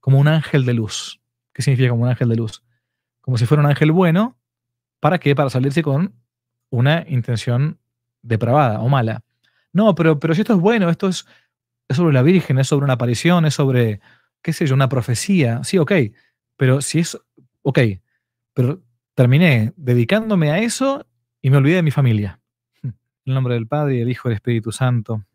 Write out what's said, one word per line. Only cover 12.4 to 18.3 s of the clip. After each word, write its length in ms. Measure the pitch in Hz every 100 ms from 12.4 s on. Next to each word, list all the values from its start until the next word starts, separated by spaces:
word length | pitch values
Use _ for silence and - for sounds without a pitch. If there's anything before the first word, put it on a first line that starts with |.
| - 131
es 100 | 135
sobre 160 | 143
una 100 | 139
aparición, 520 | 127 120 117 170 175 156
es 80 |
sobre, 460 | - 139 127 117 104 _ _ _ _
qué 100 | -
sé 140 | 160 139
yo, 80 |
una 140 | 131 135
profecía. 760 | 131 113 120 - 196 123 113
Sí, 140 | 131 185
ok, 140 | 147 190 113 _ _ _ _ _
pero 240 | 131 131
si 200 | 139 156
es, 180 | 170 - _ _ _ _
ok, 160 | - 135 117 92 _ _ _